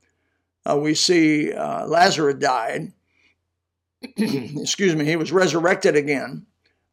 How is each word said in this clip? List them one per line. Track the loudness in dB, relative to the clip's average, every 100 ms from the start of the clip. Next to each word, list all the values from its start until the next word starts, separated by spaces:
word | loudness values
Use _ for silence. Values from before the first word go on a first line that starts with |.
| _ _ _ _ _ _ -2
uh, | 0
we | 0 0
see, | 2 4 4 2 -2
uh, | -4 -6 -6 0
Lazarus | 4 4 4 0 0
died. | 0 0 -2 -6 -10 -16 _ _ _ _ _ _ _ _ _ _
<clears throat> | -12 -4
Excuse | -4 -4 -6 -10 -6 -2 0 0
me, | 0
he | -2
was | 0
resurrected | 0 2 2 0 2 2 2
again | 0 -4 -6 -12 -18 _ _ _ _